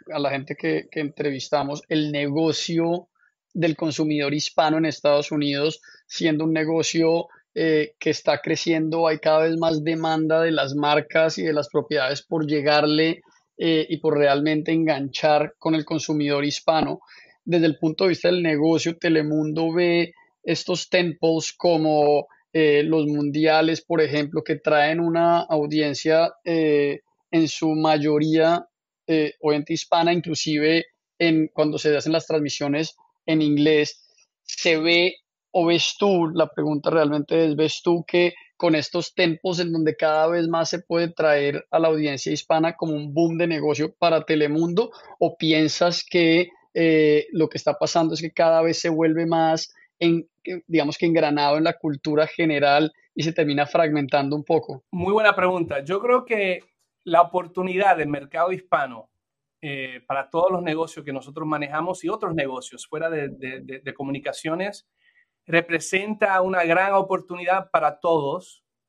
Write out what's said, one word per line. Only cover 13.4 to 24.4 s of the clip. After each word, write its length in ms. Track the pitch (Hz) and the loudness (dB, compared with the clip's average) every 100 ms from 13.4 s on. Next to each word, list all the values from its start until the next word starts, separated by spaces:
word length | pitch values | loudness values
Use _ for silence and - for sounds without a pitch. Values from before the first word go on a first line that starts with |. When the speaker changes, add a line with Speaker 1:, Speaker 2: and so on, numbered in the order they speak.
| _ - | _ -4
Speaker 1:
eh, 300 | 165 160 - | 0 0 0
y 100 | 151 | -2
por 200 | 156 147 | 0 2
realmente 540 | 143 143 151 151 156 | 4 4 2 -2 0
enganchar 840 | 165 160 135 139 - 156 147 151 - | 0 0 -2 -4 -2 2 2 0 -4
con 160 | 160 160 | -2 -2
el 80 | |
consumidor 600 | 143 160 - 151 143 143 | -2 -6 -2 -2 0 0
hispano. 540 | 143 - - 160 143 - - - - _ | -2 0 0 0 0 -6 -14 -20 -20 _
Desde 220 | 220 170 160 | -2 2 2
el 120 | 143 | 2
punto 240 | 160 156 | -2 0
de 60 | 190 | 0
vista 180 | 160 175 | 2 0
del 160 | 180 | 0
negocio, 560 | 165 151 160 160 170 170 | 0 2 2 2 -2 -2
Telemundo 720 | 175 156 151 156 156 156 165 | 0 2 2 -2 -2 -2 -2
ve 420 | 170 175 170 170 - _ _ | 0 2 2 0 -6 _ _
estos 460 | - 160 - 175 - | -4 -4 -4 -6 0
tentpoles 640 | 180 175 151 165 160 - | 0 0 0 0 0 -4
como, 760 | - 175 160 156 151 147 147 - _ _ | -2 0 2 2 2 4 2 -2 _ _
eh, 300 | 160 156 147 | 2 4 4
los 220 | 156 160 151 | 2 0 0
mundiales, 760 | 147 147 147 156 156 160 160 | -2 -2 0 4 4 2 -2
por 180 | - 165 | -2 0
ejemplo, 420 | 147 151 147 160 | 0 0 -2 -4